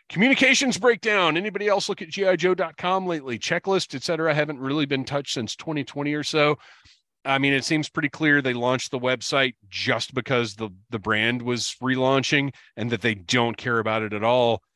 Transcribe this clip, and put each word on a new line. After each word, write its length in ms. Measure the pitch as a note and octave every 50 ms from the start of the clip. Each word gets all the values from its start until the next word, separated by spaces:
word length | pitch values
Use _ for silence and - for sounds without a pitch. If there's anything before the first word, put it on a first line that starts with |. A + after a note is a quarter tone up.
| _
Communications 720 | - - E3 A3+ C4+ C4 - C4+ C4 C4 - C#4 B3+ F3
Breakdown. 580 | F3 G#3+ B3 A#3 - - A3 G#3 G3 F3+ D#3+ D3+
Anybody 320 | E3+ G3+ G#3+ F3+ G3 G#3
else 220 | G#3 G3 G3 - -
look 120 | F#3 -
at 80 | G3 D#3+
G 160 | - G3 G3
I 100 | F#3+ F3+
Joe 180 | D#3+ F3 F#3 F#3
dot 220 | F3+ F3 D#3+ -
com 280 | - F3 F3+ F#3+ F#3+ F#3+
lately? 320 | F3+ E3+ D3+ C3 C3 A#2+
Checklist, 560 | G#2+ - - E3+ F3 - G3 F#3+ F3 - - -
et 100 | B2+ -
cetera, 300 | - E3 D#3 D#3+ D#3+ C#3+
haven't 260 | D3+ D3 D3 D3 B2
really 260 | C3 C3+ C#3+ D#3 D3
been 180 | C3+ C#3+ C3 C3
touched 300 | - C#3+ C#3+ C3 - -
since 220 | C#3 A2 - -
twenty 280 | - - D#3+ D3+ D3 B2
twenty 300 | - - C#3+ C#3+ D3 D3
or 100 | D3 C#3
so. 340 | - D#3 D#3 D3 D3+ D3 - - - - - _ - _ _ _ _ _ _ -
I 120 | C3+ C#3
mean, 140 | C3+ C#3 C#3
it 140 | C#3 C3 -
seems 240 | - D#3+ D#3 C#3+ -
pretty 200 | - D#3+ D3+ C#3
clear 320 | - - D#3 D3+ C#3+ C#3+
they 120 | C3 B2+ B2
launched 380 | A#2+ A#2+ B2 C3 B2 - -
the 80 | C#3+ B2
website 560 | B2 B2+ B2+ A#2 - - D3+ C3+ C3+ B2+ - _ _
just 460 | - - - - B2+ B2 A#2 - - C3
because 420 | B2 - - C3+ A#2+ A#2+ G#2+ G2+
the, 140 | A2 A2+ G2+ F#2 F#2+ G#2 -
the 100 | A#2+ G#2+
brand 420 | F2+ A2 G#2+ G#2+ A2 A#2 B2 B2
was 340 | A#2 B2 A#2+ A2+ - - - - A#2+
relaunching 680 | C3 B2+ B2+ C3 C3 C3+ C3 B2+ - D3+ C#3+ C#3 C#3 - - - _ -
and 120 | A2+ A2 A#2+
that 100 | A#2 G2+
they 120 | - A#2 G#2+
don't 440 | F#2+ F2 - - B2 A#2 A#2 A2
care 220 | - - B2+ A#2 A2+
about 220 | G#2+ A2 A2 A2 A2
it 100 | G2+ A2
at 100 | G#2 G#2+
all. 400 | A#2 B2 B2+ A#2+ A#2 A2 G2 _ _ _